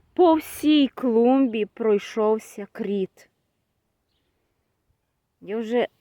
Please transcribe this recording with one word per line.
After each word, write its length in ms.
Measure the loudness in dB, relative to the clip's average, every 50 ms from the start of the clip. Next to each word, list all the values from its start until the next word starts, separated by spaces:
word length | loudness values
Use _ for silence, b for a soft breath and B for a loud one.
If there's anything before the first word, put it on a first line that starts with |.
| -12 _ _
по 200 | 2 4 4 4
всій 540 | 2 0 -6 -12 -4 0 2 4 4 2 2
клумбі 800 | -2 -4 -4 0 2 2 4 4 4 2 2 0 -2 -4 -6
пройшовся 1000 | -8 _ -4 0 0 0 0 -2 -4 -4 -2 0 0 0 -2 -4 -10 -16 -16 -16 -14
кріт. 580 | _ -10 -6 -4 -4 -4 -4 -6 _ _ _ _ _ _ _ _ _ _ _ _ _ _ _ _ _ _ _ _ _ _ _ _ _ _ _ _ _ _ _ _ _ _ _ _ _ _ _ _ _ _ _ _ _ _
Я 160 | -14 -10 -10 -8
вже 300 | -6 -4 -2 -2 -2 -2 _ _